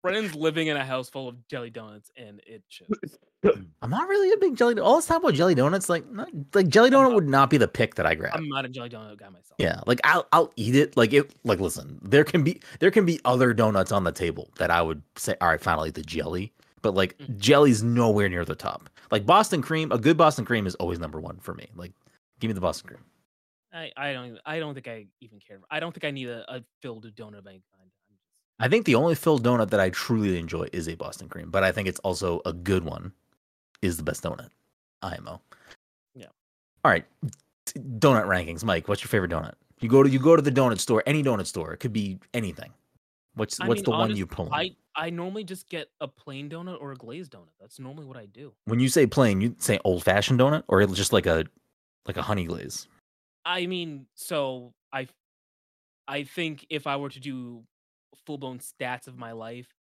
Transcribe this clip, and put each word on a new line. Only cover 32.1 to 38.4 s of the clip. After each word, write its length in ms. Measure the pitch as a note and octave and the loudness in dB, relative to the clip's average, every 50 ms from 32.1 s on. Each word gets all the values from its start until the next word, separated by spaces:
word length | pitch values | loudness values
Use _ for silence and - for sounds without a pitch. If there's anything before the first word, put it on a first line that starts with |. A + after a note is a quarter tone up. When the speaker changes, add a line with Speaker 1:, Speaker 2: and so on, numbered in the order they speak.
| F2+ - G2 F2+ E2+ E2+ - | -4 -2 -2 -2 -2 -2 -4
Speaker 2:
a 80 | F2+ D#2+ | -6 -8
good 300 | E2+ F2 G2 F#2+ F#2 E2+ | -4 0 2 2 2 0
one 280 | D#2 - D#2+ E2+ F#2+ - _ _ _ _ _ _ _ _ _ _ _ _ _ | -4 -10 -10 -12 -14 -16 _ _ _ _ _ _ _ _ _ _ _ _ _
is 160 | - F#2 E2+ | -4 -2 -2
the 60 | D#2+ D#2 | -2 -4
best 200 | D2+ C#2+ - - | -6 -6 -6 -8
donut. 260 | D#2+ - - - - _ _ _ _ _ _ _ _ _ _ | -8 -8 -8 -14 -20 _ _ _ _ _ _ _ _ _ _
I 140 | - F#2 F2 | -12 -10 -10
M 120 | - - | -10 -12
O. 120 | - E2 - _ _ - _ _ - - _ _ _ _ _ _ _ _ | -14 -16 -16 _ _ -20 _ _ -20 -20 _ _ _ _ _ _ _ _
Speaker 1:
Yeah. 100 | B2+ G2 - _ _ _ _ _ _ _ _ _ _ - | -20 -20 -20 _ _ _ _ _ _ _ _ _ _ 2
Speaker 2:
All 60 | C#3+ | 2
right. 140 | F#2+ E2 - _ _ _ - B2+ - _ _ _ _ _ _ | 2 2 0 _ _ _ -10 -10 -10 _ _ _ _ _ _
T-, 140 | - - C#3 | -14 -12 -12
donut 460 | - C3+ A#2+ A2 D#3+ C#3+ B2+ A2 G2 | -12 -10 -2 4 4 6 6 6 4
rankings. 380 | G2 F#2 F2+ | 2 0 0